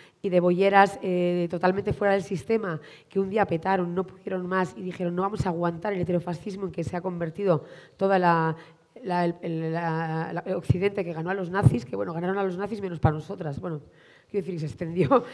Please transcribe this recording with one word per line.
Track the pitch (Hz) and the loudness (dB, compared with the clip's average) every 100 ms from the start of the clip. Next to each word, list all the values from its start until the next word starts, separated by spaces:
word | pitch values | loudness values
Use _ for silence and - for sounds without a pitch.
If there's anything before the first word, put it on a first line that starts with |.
| - _ | -20 _
y | 202 | 2
de | 180 | 4
bolleras, | 175 175 196 196 196 196 | 4 6 6 8 8 4
eh, | 196 180 175 175 170 | -2 0 2 2 0
totalmente | 175 180 190 202 | 2 2 2 -2
fuera | - 202 | 0 2
del | 196 | 2
sistema, | 196 185 - 226 202 156 - - _ | 0 -6 -2 -2 -2 -6 -10 -20 _
que | 190 | -2
un | 190 | 0
día | 208 202 | 2 0
petaron, | 165 185 190 175 | 0 0 0 0
no | 175 | -2
pudieron | 180 - - 185 180 | -4 -8 -6 -6 -2
más | 185 185 - | 0 0 -4
y | |
dijeron: | 185 165 175 | -10 -4 -4
"No | 175 | -2
vamos | 190 208 190 | -2 -2 -2
a | |
aguantar | 170 170 170 208 | 0 -2 -2 -4
el | 196 | -4
heterofascismo | 175 175 170 165 - 190 190 | 0 -2 -2 -8 -6 -8 -8
en | |
que | 165 | -6
se | 165 180 | -6 -4
ha | |
convertido | 180 175 170 160 202 156 - - - - | -6 -6 -6 -2 2 2 0 -20 -16 -2
toda | 196 190 | 2 4
la, | 175 170 160 160 - - _ - | 6 4 2 -2 -10 -20 _ -12
la, | - 175 175 | -4 0 0
el, | 170 | -2
el, | 175 165 160 | -4 -4 -4
la, | 165 170 160 165 160 165 | -2 -2 -2 -2 -4 -4
la, | 170 | -6
el | - | -4
occidente | 185 - 180 196 202 | -4 0 2 2 0
que | 170 | -6
ganó | 160 165 | -4 -4
a | |
los | 196 175 | -4 -2
nazis", | 190 208 233 | 0 2 0
que, | 233 | -6
bueno, | 196 196 | -6 -6
ganaron | 165 180 196 | -4 -2 -2
a | |
los | 196 175 | -2 -4
nazis | 202 214 | -6 -6
menos | 196 165 | -8 0
para | - | 2
nosotras. | 151 147 196 160 139 | 2 -6 -8 -8 -6
Bueno, | 185 156 - _ - _ _ | -6 -8 -10 _ -20 _ _
quiero | 202 175 | -4 -4
decir, | 175 | -4
se | 151 | -6
extendió | - 165 175 - 254 240 | -6 -4 0 4 4 2